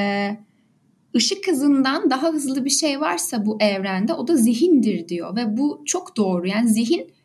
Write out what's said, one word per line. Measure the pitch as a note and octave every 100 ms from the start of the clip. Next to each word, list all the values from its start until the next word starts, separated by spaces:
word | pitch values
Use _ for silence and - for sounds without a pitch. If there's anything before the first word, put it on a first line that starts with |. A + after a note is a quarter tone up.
| G3+ G3+ G3+ - - _ _ _ _ _ _ -
ışık | - G4 F#4+
hızından | C4+ C#4+ C4+ C4 D4+ F4+
daha | B3+ E4
hızlı | D#4 C4+ C4+
bir | C4
şey | - D4+ C#4
varsa | - F4 - A#3 G#3
bu | G#3+
evrende | G#3 G3 G3 F#3 A#3
o | E4 B3
da | D#4
zihindir | A3+ A#3 F4 C#4+ G#3 F3 E3
diyor | F3 E3+ G#3
ve | A#3 A3
bu | D4 - -
çok | F4+ F#4 -
doğru. | F#3+ F3+ F3+
Yani | G#3 A#3+
zihin | G#3+ A#3 F4 - _